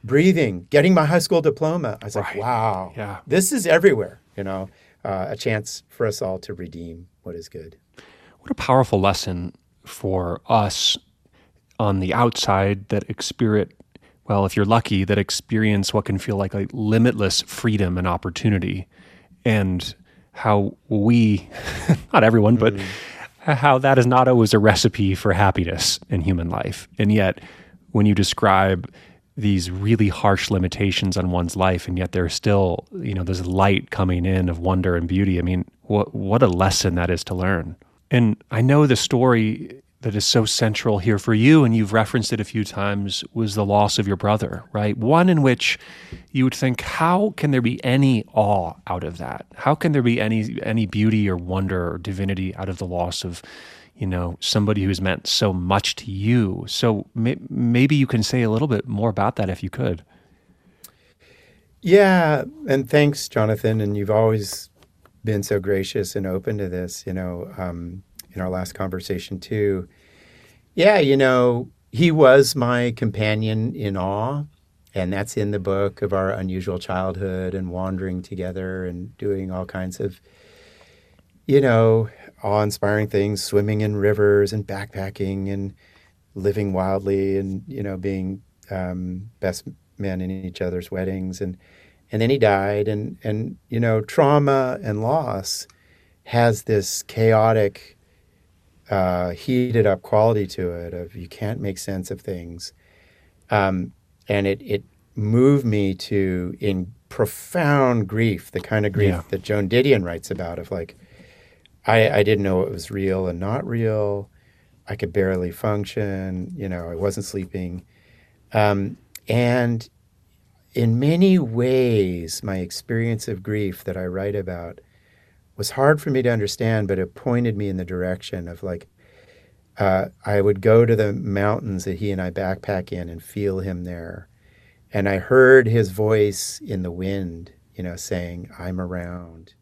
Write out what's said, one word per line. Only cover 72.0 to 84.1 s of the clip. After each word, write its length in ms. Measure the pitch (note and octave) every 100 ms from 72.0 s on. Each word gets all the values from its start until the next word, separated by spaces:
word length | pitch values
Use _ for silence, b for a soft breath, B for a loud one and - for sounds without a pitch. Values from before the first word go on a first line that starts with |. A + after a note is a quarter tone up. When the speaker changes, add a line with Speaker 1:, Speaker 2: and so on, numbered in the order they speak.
| F3
Speaker 1:
was 460 | D#3 C3+ C3+ C3+ C#3+
my 380 | A#2+ B2 A#2+ A#2
companion 800 | A2+ G2+ G#2+ G#2+ A2 A2 A2+ -
in 220 | G#2 F#2+
awe, 480 | F#2 G2+ A#2 C#3+ D3 _ _ _ _ G2
and 160 | F#2
that's 260 | G2 G#2 -
in 140 | G#2
the 80 | G#2
book 420 | F#2+ G2 G2+ -
of 120 | G2
our 180 | F#2+ F#2+
unusual 480 | F#2+ F#2+ F#2 F#2 F#2
childhood 720 | - F#2 F#2+ F#2 G2 F#2 F#2
and 160 | F#2+ F#2
wandering 520 | F2+ F#2+ F#2 F#2+ F2+
together 640 | F2+ F#2 F2+ F#2 F#2 F#2 F2+
and 300 | F2 G2 -
doing 340 | G2+ F#2+ F#2+
all 140 | F#2 F#2
kinds 340 | F#2+ F#2 F#2
of, 220 | G2+ - b b b b b b b b b b _ _ -
you 140 | C#3
know, 480 | C3+ A2+ A2+ A2+ G#2+ B B _
awe-inspiring 640 | G#2 G#2 G#2 - G2+ G#2 G#2
things, 360 | G2+ G2+ G2+
swimming 380 | - G2+ G2+ G#2
in 140 | G#2+ G#2
rivers 560 | G2+